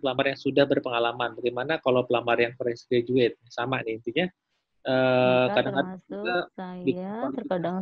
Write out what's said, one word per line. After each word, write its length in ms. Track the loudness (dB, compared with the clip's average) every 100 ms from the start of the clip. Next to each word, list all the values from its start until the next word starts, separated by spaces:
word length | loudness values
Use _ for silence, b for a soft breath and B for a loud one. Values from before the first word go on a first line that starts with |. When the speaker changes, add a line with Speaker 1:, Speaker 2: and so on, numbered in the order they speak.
Speaker 1:
pelamar 220 | -2 0 -2 -2
yang 40 |
sudah 280 | 0 4 4
berpengalaman. 600 | 2 0 0 0 -2 -6
Bagaimana 480 | -4 -4 -2 -2 -2
kalau 240 | 2 2
pelamar 400 | 2 0 2 2
yang 80 | 0 -2
fresh 240 | -6 -6 0
graduate? 480 | 0 2 4 2 0 _
Sama 320 | -6 -4 -2 -4
nih 160 | -6
intinya. 240 | -4 -2 -2 -6 _ _ _ _
Eh, 640 | -2 2 4 4 4 4 4
Speaker 2:
Maka 80 | 2
Speaker 1:
kadang-kadang 400 | 0 -2 -2 -8
Speaker 2:
termasuk 160 | -12
Speaker 1:
juga 240 | -8 -4 -2 -4 -10
Speaker 2:
saya 260 | -12 -4
Speaker 1:
bikin 240 | -4 -2 -6
kualifikasi 300 | -6 -6 -6
Speaker 2:
terkadang 380 | -4 -2 -2 -4